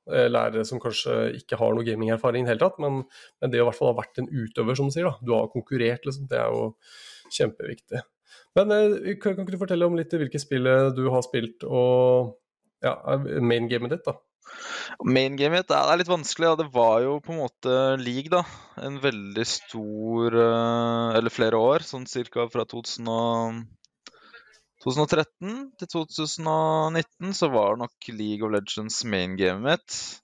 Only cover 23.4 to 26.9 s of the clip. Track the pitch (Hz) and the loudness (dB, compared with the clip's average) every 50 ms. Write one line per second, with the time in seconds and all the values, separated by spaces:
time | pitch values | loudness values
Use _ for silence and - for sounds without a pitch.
23.4 | 113 113 113 117 113 113 - _ _ _ _ _ _ - - _ _ - - - | -2 -4 -6 -8 -12 -14 -18 _ _ _ _ _ _ -20 -20 _ _ -20 -20 -20
24.4 | - _ _ _ _ _ _ _ - 131 127 147 151 147 - 156 156 - _ _ | -20 _ _ _ _ _ _ _ -4 -2 0 0 0 2 2 2 0 0 _ _
25.4 | 180 196 226 262 277 269 - - 180 - - 170 156 - - - 156 151 - - | -10 -10 -8 -10 -12 -14 -14 -16 -12 -8 -6 -6 -6 -6 -6 -6 -6 -6 -6 -4
26.4 | 160 160 156 160 160 160 160 156 156 160 | -2 -2 0 2 2 2 2 2 0 0